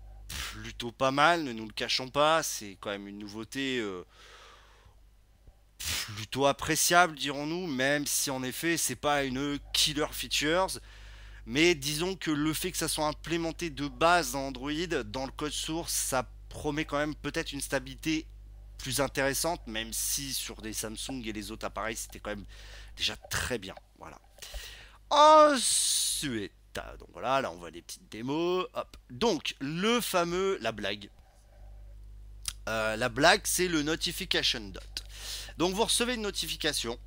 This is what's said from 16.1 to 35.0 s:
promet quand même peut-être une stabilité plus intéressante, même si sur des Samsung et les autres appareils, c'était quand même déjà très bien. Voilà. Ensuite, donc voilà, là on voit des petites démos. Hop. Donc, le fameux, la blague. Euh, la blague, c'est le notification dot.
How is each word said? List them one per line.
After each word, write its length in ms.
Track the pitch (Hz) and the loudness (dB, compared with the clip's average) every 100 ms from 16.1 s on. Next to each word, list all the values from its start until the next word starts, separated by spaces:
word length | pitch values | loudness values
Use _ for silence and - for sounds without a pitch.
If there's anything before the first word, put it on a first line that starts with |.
| 131 123 - - | 0 0 -6 -14
promet 360 | - 151 147 | -6 -2 -2
quand 140 | 156 143 | 0 0
même 180 | 151 143 | -2 -4
peut-être 360 | 143 151 156 | -6 -4 -4
une 80 | 139 | -6
stabilité 680 | - 139 127 131 - 156 - - - - - - | -2 -2 -4 -6 -2 -2 -2 -12 -18 -18 -16 -10
plus 220 | - 123 | -4 0
intéressante, 680 | 135 - 135 131 - - - | 0 2 2 2 0 -2 -4
même 240 | 110 113 | -6 -4
si 400 | 107 - - 139 | -4 -2 -2 -2
sur 280 | 127 - 110 | -6 -6 -8
des 100 | 107 | -8
Samsung 500 | 107 110 110 - 135 | -6 -6 -6 -8 -6
et 80 | 113 | -6
les 180 | 107 101 | -6 -6
autres 140 | 110 104 | -6 -6
appareils, 300 | 101 107 117 | -4 -4 -6
c'était 240 | - 104 | -8 -10
quand 100 | - | -8
même 160 | 104 95 - - - - - | -8 -10 -16 -18 -16 -16 -4
déjà 200 | - 107 | -4 -4
très 420 | - - - 120 | -6 -4 -2 -4
bien. 160 | 95 - - - | -6 -14 -18 -18
Voilà. 220 | 160 - - - - - - - - - - | -18 -18 -20 -18 -12 -12 -12 -16 -20 -20 2
Ensuite, 1400 | 294 302 311 302 277 - - - - - - 151 113 98 - - | 8 12 12 10 8 4 2 2 2 0 0 -2 -2 -4 -8 -12
donc 340 | - - 67 - | -10 -10 -12 -16
voilà, 280 | - 104 135 | -6 0 2
là 100 | 117 | 0
on 60 | 85 | -4
voit 140 | 85 | -12
des 100 | 78 | -14
petites 260 | - - - | -14 -16 -14
démos. 560 | 107 120 147 170 185 175 | -8 -4 -2 0 -2 -4
Hop. 220 | 131 - - - | -6 -8 -12 -16
Donc, 460 | 123 226 170 - - | 0 2 2 -2 -6
le 400 | 139 160 208 240 | -4 0 2 2
fameux, 580 | - 185 170 175 190 196 | 2 2 2 2 0 0
la 100 | 113 | -2
blague. 400 | 110 101 104 101 - - - - - - - - - - - - - - - - | -2 -4 -4 -8 -18 -20 -20 -20 -20 -20 -18 -18 -18 -18 -18 -18 -12 -10 -8 -4
Euh, 260 | 113 110 110 | 0 0 2
la 120 | 123 | 0
blague, 340 | 113 156 202 | 4 6 6
c'est 220 | - - 180 | 4 0 2
le 160 | 165 | 2
notification 800 | 147 165 - 170 185 175 135 123 | 2 0 -2 -4 -2 0 2 0
dot. 440 | 101 90 - - | -4 -10 -12 -12